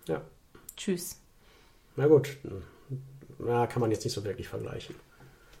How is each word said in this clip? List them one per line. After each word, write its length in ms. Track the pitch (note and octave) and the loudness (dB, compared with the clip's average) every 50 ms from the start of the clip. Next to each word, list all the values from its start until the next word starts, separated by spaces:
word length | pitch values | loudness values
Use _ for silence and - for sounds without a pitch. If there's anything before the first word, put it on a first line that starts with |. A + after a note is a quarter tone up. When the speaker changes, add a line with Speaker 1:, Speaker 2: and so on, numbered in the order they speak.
| - | -6
Speaker 1:
Ja. 140 | - D#2+ - - - - - _ - - - - - - | -4 -4 -4 -4 -8 -18 -20 _ -20 -20 -20 -20 -18 -14
Speaker 2:
Tschüss. 420 | - - - F#3 F3 F3 - - - - - - - - - - - - - - - _ - - | -8 -2 -2 -2 -2 -2 -8 -12 -14 -18 -20 -20 -20 -20 -20 -20 -20 -20 -20 -20 -20 _ -12 -2
Speaker 1:
Na 100 | - C3 | 2 6
gut. 300 | D3+ D#3+ C#3 - - - - - - F#2+ F#2+ F2 - - - - - C3+ - - - - - - - - - - | 8 8 8 8 4 -6 -10 -10 -10 -10 -10 -10 -12 -16 -20 -14 -10 -10 -10 -10 -12 -18 -20 -20 -18 -12 -6 -2
Ja, 220 | A#2 A#2+ A#2+ A#2+ | 2 2 4 2
kann 140 | A#2 - B2+ | 2 2 2
man 100 | A#2+ A2 | 2 2
jetzt 140 | G#2+ G2+ - | 2 2 0
nicht 100 | A2 - | -2 -4
so 80 | - G2 | -4 -4
wirklich 240 | G#2 F#2 - - | -4 -6 -6 -8
vergleichen. 480 | - - A2 A2+ - - - - - - - - - - - - - - - - - - - | -8 -8 -8 -8 -6 -8 -10 -10 -12 -14 -16 -18 -20 -20 -20 -20 -20 -20 -20 -20 -20 -20 -20